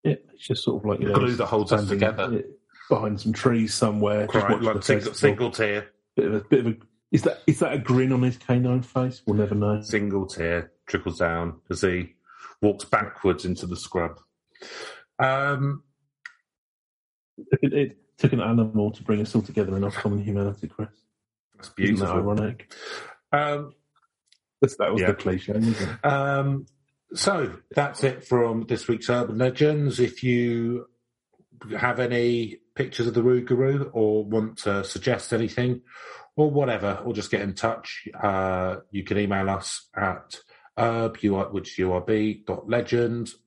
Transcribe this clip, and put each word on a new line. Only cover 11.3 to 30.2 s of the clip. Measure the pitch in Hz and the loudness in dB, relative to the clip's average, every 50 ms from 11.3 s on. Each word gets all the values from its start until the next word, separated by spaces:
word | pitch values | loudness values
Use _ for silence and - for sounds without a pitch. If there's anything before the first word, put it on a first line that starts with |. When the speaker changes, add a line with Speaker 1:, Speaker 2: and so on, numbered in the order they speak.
| 85 85 85 85 78 - _ _ | 0 -2 -4 -6 -8 -10 _ _
Speaker 2:
as | 92 87 | -4 0
he | - 92 90 90 87 85 _ _ _ _ - - - - - _ | 0 0 0 0 -4 -6 _ _ _ _ -20 -20 -20 -20 -6 _
walks | - 104 101 - - | 2 2 2 0 -2
backwards | - - 110 104 - - - - 98 87 - - | 0 0 0 0 -2 -8 0 0 0 0 0 -2
into | 92 90 - - | -6 -6 -6 -6
the | 90 87 | -10 -8
scrub. | - - - - 90 85 85 82 - _ _ _ _ _ _ _ _ - - - - - - - - - _ _ - | -10 -12 -6 -4 -4 -4 -4 -6 -12 _ _ _ _ _ _ _ _ -20 -18 -16 -14 -14 -14 -16 -20 -20 _ _ -2
Um, | 131 131 135 135 139 143 143 135 139 139 143 139 _ _ _ _ _ _ _ _ _ - _ _ _ _ _ _ _ _ _ _ _ _ _ _ _ _ _ _ _ _ _ - - - - - | 0 0 2 0 0 -2 -2 0 -2 -2 -4 -6 _ _ _ _ _ _ _ _ _ -20 _ _ _ _ _ _ _ _ _ _ _ _ _ _ _ _ _ _ _ _ _ -20 -2 -2 0 2
Speaker 1:
It, | - 139 - | 2 0 2
it | 143 143 - - _ _ _ _ | 0 0 -2 -4 _ _ _ _
took | - - 117 - | 0 0 2 2
an | 120 | 2
animal | 92 110 117 117 110 110 110 107 104 107 | 0 2 2 2 2 2 2 0 0 0
to | 110 - - | -2 -6 -2
bring | - 110 104 | 0 0 0
us | 107 - - | 0 0 0
all | 113 | -2
together | 104 - - 107 101 95 95 | -2 0 -2 -2 -2 0 0
in | 98 98 | -2 -2
our | 101 | -2
common | 101 - - 104 101 104 101 | -4 -4 -4 -2 -2 -2 -2
humanity, | 104 98 101 101 101 101 - - | -2 -2 -2 -2 -2 -4 -6 -10
Chris. | - - - 107 - _ _ _ _ _ _ _ _ _ _ _ _ _ | -12 -8 -10 -10 -10 _ _ _ _ _ _ _ _ _ _ _ _ _
Speaker 2:
That's | _ - - _ | _ -20 -16 _
Speaker 1:
Isn't | - 95 101 110 | 0 2 2 4
that | 98 98 | 2 2
Speaker 2:
beautiful. | 87 92 95 98 101 | 0 0 0 0 0
Speaker 1:
ironic? | 104 104 107 107 120 - - _ - - - - - - - - - _ _ _ | 0 0 -2 -2 -6 -8 -16 _ -20 -18 -14 -14 -12 -14 -14 -16 -20 _ _ _
Speaker 2:
Um, | - 143 147 147 147 147 151 156 - _ _ _ _ _ _ _ _ _ _ _ _ _ _ _ _ _ | 0 0 0 0 -2 -4 -6 -10 -16 _ _ _ _ _ _ _ _ _ _ _ _ _ _ _ _ _
Speaker 1:
That's, | 139 127 - | 2 2 2
that | - 104 - | -2 0 0
was | 104 107 | 2 2
Speaker 2:
yeah. | 90 | 2
Speaker 1:
the | 90 82 | 2 2
cliche, | - - 98 90 92 - - 104 | 0 -2 -2 -2 -2 -2 -2 -2
wasn't | 110 113 113 110 - | 2 2 2 2 0
it? | 95 80 - - - | -2 -6 -6 -2 0
Speaker 2:
Um, | 147 143 139 139 139 139 139 139 139 139 139 131 _ _ _ _ _ _ _ _ _ - | 0 2 2 0 0 0 0 0 0 0 -2 -4 _ _ _ _ _ _ _ _ _ -6
so | - - 196 196 170 135 123 - - _ _ | 0 0 0 2 2 -2 -4 -6 -12 _ _
that's | - 147 143 143 - - 143 | 0 0 0 0 -2 0 0
it | 135 131 - - | 0 0 -2 -4
from | - 127 120 120 117 113 113 113 | 0 2 2 2 2 0 -2 -2
this | - 120 113 - | -4 -4 -4 -2
week's | - 117 110 - - | -2 -2 -2 0 0
Urban | 123 123 123 - 107 | 0 0 0 -2 0
Legends. | 113 127 127 127 - 151 151 151 147 147 139 113 - | 0 0 0 4 4 2 4 4 2 0 0 2 2
If | 123 120 - - | 0 0 0 -2